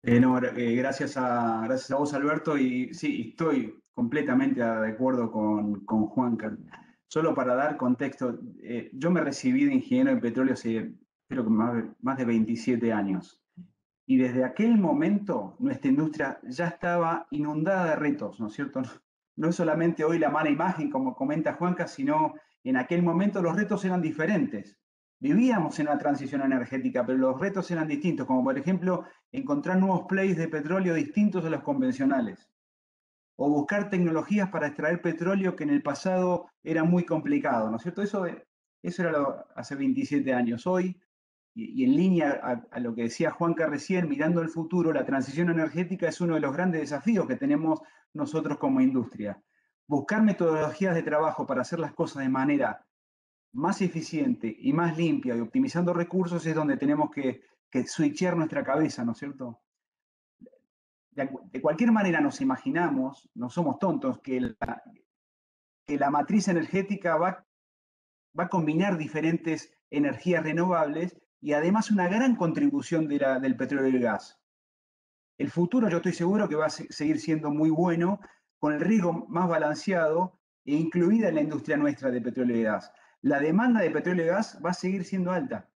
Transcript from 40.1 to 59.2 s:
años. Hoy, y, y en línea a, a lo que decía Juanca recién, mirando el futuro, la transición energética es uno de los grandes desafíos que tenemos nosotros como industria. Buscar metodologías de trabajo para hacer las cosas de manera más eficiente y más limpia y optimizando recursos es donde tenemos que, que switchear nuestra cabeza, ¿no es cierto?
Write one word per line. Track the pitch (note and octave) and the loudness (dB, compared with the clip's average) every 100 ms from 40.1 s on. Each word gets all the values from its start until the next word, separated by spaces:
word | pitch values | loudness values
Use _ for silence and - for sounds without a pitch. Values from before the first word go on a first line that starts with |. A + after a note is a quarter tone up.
| C#3+ C3 | 0 2
años. | B2 A#2+ A#2 F3+ | 2 0 -2 0
Hoy, | F#3 F#3 F3+ _ _ _ _ _ | 0 0 -4 _ _ _ _ _
y, | A2+ A2+ B2+ | -12 -8 0
y | |
en | B2+ D3 | 4 4
línea | F#3 F3 D3 C3+ | 4 4 2 -2
a, | A#2+ A#2+ - | -4 -6 -6
a | A#2 | -6
lo | A#2+ | -6
que | A2+ | -2
decía | A#2 - D#3+ | -4 0 -2
Juanca | - E3+ D#3+ D#3 | 0 0 2 0
recién, | C#3+ - F#3 E3 | -2 -2 -2 0
mirando | C#3 D4 E3+ | 0 0 0
el | E3 | -2
futuro, | E3 D#3+ F3+ D#3+ | -6 -2 0 2
la | D3 - | 0 0
transición | C3+ C3+ C#3 F3 | -2 -2 -2 0
energética | E3 D#3 D#3 F3+ F#3 E3+ | 0 0 -2 -4 -2 -4
es | - | -2
uno | F3 | -2
de | D#3 | 0
los | C#3 | 0
grandes | C#3+ F#3 D#3+ | 0 0 0
desafíos | D3 D3 G#3 G#3+ C#3+ | -4 -4 0 0 0
que | B2 | -2
tenemos | C#3 D3 D#3+ D#3 - _ _ | 0 2 2 0 -4 _ _
nosotros | D3+ C#3+ D#3+ C#3+ C#3+ | -8 -4 -4 -4 -2
como | C#3+ C3 | 0 4
industria. | C3 C3 A#2 - G#2 F#2+ _ _ _ _ _ | 4 2 -2 -8 -10 -10 _ _ _ _ _
Buscar | C#3+ - G#3+ | -2 0 2
metodologías | A3 F3+ E3+ D#3 D3+ - F#3+ | 4 4 2 2 -2 -2 0
de | E3+ | 0
trabajo | D3+ D3+ D3+ - - | 0 0 0 -2 -4
para | C3 | -4
hacer | B2 E3+ | -2 -4
las | D3+ | -6
cosas | - D#3 C#3+ | -4 -6 -2
de | C3 | -2
manera | C3 C3+ C#3+ A#2 - _ _ _ _ _ _ _ | 0 2 2 0 -4 _ _ _ _ _ _ _
más | B2 E3 G#3 | -4 -2 0
eficiente | F3+ E3 - D#3 C3+ A#2 A2+ - | -2 -2 -6 -2 0 -2 -4 -4
y | C3 | 0
más | D#3 E3+ D#3 | 2 0 0
limpia | E3+ C#3 B2+ | 0 0 -2
y | A#2 | -4
optimizando | A2+ C4 C#3 E3 F3 | -2 0 0 2 0
recursos | E3+ E3+ F3+ F3 E3+ | 0 0 0 0 -2
es | D#3 | -2
donde | D#3+ D3+ C3 | 0 0 0
tenemos | C#3 D3 D3 | 0 2 0
que, | - C3+ A#2+ _ _ _ | -2 -4 -4 _ _ _
que | C3+ A#2+ | -4 -4
switchear | - D3 - F3+ E3+ | 0 0 2 0 0
nuestra | D#3 C#3+ | -2 -2
cabeza, | C3+ C#3+ D#3 - | -2 0 0 -2
¿no | A#2+ | -6
es | |
cierto? | A2+ | -4